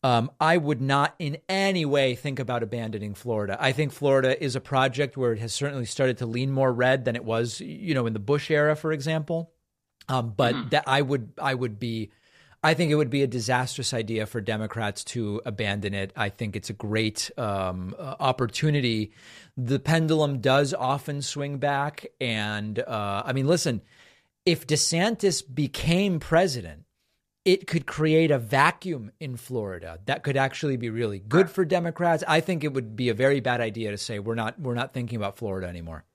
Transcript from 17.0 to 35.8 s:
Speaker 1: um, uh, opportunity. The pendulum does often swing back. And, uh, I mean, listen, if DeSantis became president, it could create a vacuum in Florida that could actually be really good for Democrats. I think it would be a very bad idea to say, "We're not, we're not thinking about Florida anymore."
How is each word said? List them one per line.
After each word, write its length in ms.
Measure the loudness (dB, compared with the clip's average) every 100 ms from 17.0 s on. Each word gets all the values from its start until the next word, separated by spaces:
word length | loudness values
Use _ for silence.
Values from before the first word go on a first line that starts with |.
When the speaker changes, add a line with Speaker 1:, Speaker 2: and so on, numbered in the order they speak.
| 0 -2 -8 -4
Speaker 1:
um, 600 | -4 -2 -2 -4 -8 -10
uh, 180 | -10 -2
opportunity. 920 | -2 0 -2 0 0 2 2 0 -4 -8 -20 -20 -16 -8
The 220 | -2 0
pendulum 600 | 2 2 4 4 2 2
does 320 | 4 4 4 0
often 480 | -2 -2 -4 -6
swing 340 | -6 -6 -6 -2
back. 480 | 0 0 -2 -6 -18 _
And, 560 | -2 -2 -2 -4 -4 -4
uh, 460 | -4 -4 -2 -4 -2
I 80 |
mean, 140 | 0 2
listen, 340 | 2 2 -2 -6 _ -20 _ _ _ 0
if 220 | 0 0
DeSantis 720 | 0 2 2 0 2 0 0 -6
became 680 | -2 -2 -2 0 2 2 0
president, 640 | 2 4 4 0 -8 -14 -20 _ _ _ _ _
it 240 | 2 2 2
could 180 | -2 -2
create 460 | 0 4 6 6
a 80 | 2
vacuum 720 | 2 4 4 4 -6 -6 -8 _
in 180 | -10 -10
Florida 640 | -6 -4 -4 -8 -10 -10 -4
that 160 | -2
could 120 | 0 2
actually 420 | 2 0 -2 0
be 120 | -2
really 300 | -2 -2 -4
good 280 | 2 4 4
for 160 | 2
Democrats. 600 | 2 2 0 0 2 2 4
I 120 | 2
think 240 | 2 -2
it 100 | -2
would 220 | -4 -6 -2
be 140 | 0
a 40 |
very 260 | 2 2 2
bad 220 | 0 0
idea 300 | -2 -4 -6
to 80 | -6
say, 180 | -6 -6
"We're 160 | -4
not, 260 | -2 -4 -4
we're 140 | -4
not 220 | -4 -4 -6
thinking 220 | -6 -4
about 200 | -6 -6
Florida 300 | -6 -6 -6
anymore." 380 | -8